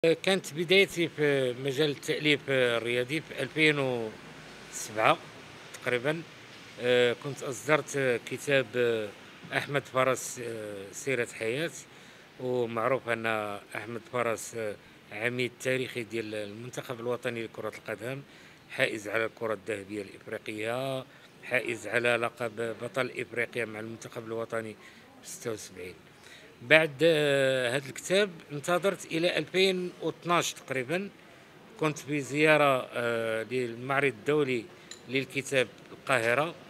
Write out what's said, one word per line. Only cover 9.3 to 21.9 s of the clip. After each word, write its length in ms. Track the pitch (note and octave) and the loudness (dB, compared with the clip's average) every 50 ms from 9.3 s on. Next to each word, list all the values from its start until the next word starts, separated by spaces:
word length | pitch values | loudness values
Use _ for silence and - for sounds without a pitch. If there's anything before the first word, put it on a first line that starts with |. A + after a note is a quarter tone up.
| - - - - - | -20 -18 -12 -4 -4
أحمد 260 | C#3+ - C3+ C#3+ C#3+ C3 | -4 -2 0 -2 -2 -2
فرس، 580 | - - C3 C3 C3 B2+ - - - - B2+ A#2+ | 0 2 2 4 4 2 0 -2 -8 -8 -8 -8
آه، 400 | A#2 A2+ A2+ G#2+ G#2 G#2 G2 G2 G2 F#2 | -8 -8 -8 -8 -8 -8 -10 -10 -12 -12
سيرة 360 | - - C#3 C3+ A#2+ A#2+ - - - | -8 -4 -2 -2 -2 -2 -4 -4 -4
حياة. 320 | A2+ A2+ A#2 C#3 E3 E3 C#3 - - - - - - - - - - - - - | -4 -2 -2 -2 -4 -6 -6 -10 -16 -18 -20 -20 -20 -20 -20 -20 -20 -20 -14 -8
ومعروف 680 | C3 B2+ B2 B2+ A#2+ A2+ A#2 A#2 A2+ B2 C3+ A#2+ - A#2 | -4 -2 0 0 0 0 0 0 2 2 2 2 0 -2
أن 180 | A#2 A2+ A2+ A2+ A2+ G#2+ G#2+ G#2 G2+ G2+ - - - | -2 0 0 0 0 0 -2 -4 -6 -10 -12 -10 -10
أحمد 240 | A#2 G#2+ A2 A#2+ A2+ G#2 - - | -10 -8 -8 -10 -10 -10 -6 -4
فرس، 420 | B2 A#2 A#2 A2 G2+ - - - | -2 0 0 0 -2 -4 -8 -8
آه، 200 | A#2 A2+ G#2+ G2+ - - - - - - - G#2 | -6 -6 -6 -6 -8 -14 -20 -20 -20 -20 -14 -10
عميد 400 | G#2 A2 A#2+ B2 B2 B2+ A#2 A#2+ - | -4 -2 -2 0 0 -2 -2 -2 -4
تاريخي 420 | - C3+ C3 B2+ C3 A2+ - B2 A#2 | -2 -2 0 0 -2 -4 -4 -6 -6
ديال 320 | G2+ G#2+ A2+ A2 G#2+ G#2+ | -4 -4 -6 -4 -4 -6
المنتخب 680 | G#2+ G#2+ G2+ G2+ A2 A#2+ B2 - - C3+ - C3 A2+ | -6 -6 -8 -10 -10 -12 -10 -10 -10 -8 -8 -8 -6
الوطني 440 | A2+ B2 B2 A#2 - B2+ A#2 A#2 A2+ | -4 -4 -4 -2 -4 -6 -4 -4 -8
لكرة 280 | G#2+ - - G#2+ G#2+ - - | -8 -8 -8 -8 -8 -8 -8
القدم، 440 | - - A2 F#2+ G#2+ A#2+ C3+ C#3 C#3 - - - - - - - - - | -8 -8 -8 -6 -6 -8 -8 -8 -10 -16 -20 -20 -20 -20 -20 -20 -18 -14
حائز 380 | - - C3 A#2+ G#2+ A2+ G2+ G#2 | -2 0 0 0 0 -4 -6 -2
على 160 | G2 A2+ A2+ | -2 0 0
الكرة 300 | A2 - - A#2 A2 A2 | -2 -2 -4 -4 -4 -4
الذهبية 480 | G2 F#2+ A2 A2 G2+ G2 F#2+ G#2 G#2 G2 | -4 -4 -6 -6 -6 -6 -8 -8 -8 -8
الإفريقية، 1000 | F#2+ - - - - A2 G#2 - - A2 G#2+ G#2+ A2+ A#2 B2+ C3+ C3+ C3+ C3 B2+ - - - - - - - - | -8 -12 -16 -12 -10 -10 -8 -8 -8 -8 -6 -4 -4 -2 -2 -2 -4 -4 -6 -8 -10 -18 -20 -20 -20 -20 -18 -10
حائز 420 | - A#2+ B2 A2+ - A#2+ A2 G2+ | -2 -2 -2 0 -2 -6 -6 -4
على 300 | G#2 | -2